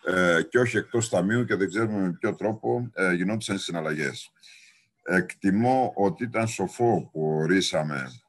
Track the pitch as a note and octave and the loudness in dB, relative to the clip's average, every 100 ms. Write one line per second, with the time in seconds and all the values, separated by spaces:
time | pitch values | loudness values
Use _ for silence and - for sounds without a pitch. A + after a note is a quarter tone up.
0 | F2 F#2 F2+ E2 D#2+ B2 B2 A#2+ - A#2+ | 0 2 4 4 4 2 2 0 -2 -2
1 | A2 F#2+ F2+ A#2+ A#2+ G2 F#2+ F#2+ A2+ G#2+ | 0 0 2 0 0 0 0 0 0 0
2 | F#2 E2+ A2 E2+ G2+ G#2+ A#2 A#2+ A#2+ - | -2 0 -4 -2 -4 -2 -2 -2 -4 -2
3 | F#2 F2 F2+ A2 G#2+ G2 - E2+ D#2 D2+ | 0 2 0 -2 -4 -6 -4 -4 -4 -2
4 | C#2+ B1 - _ - - - _ _ _ | -4 -6 -16 _ -20 -20 -20 _ _ _
5 | - F#2 F2+ - G2 G2 A#2+ C3 B2 - | 0 0 0 -2 0 2 2 2 0 0
6 | G2 E2 A#2+ A2+ A2+ - F#2 - A#2+ F#2+ | -2 0 -4 -2 -4 -4 -6 0 2 2
7 | D#2+ D#2+ D#2 D#2 D#2+ F#2+ F2 F2 D2+ C#2+ | -2 -4 -2 0 2 2 2 -2 -2 -6
8 | B1+ A#1+ | -8 -14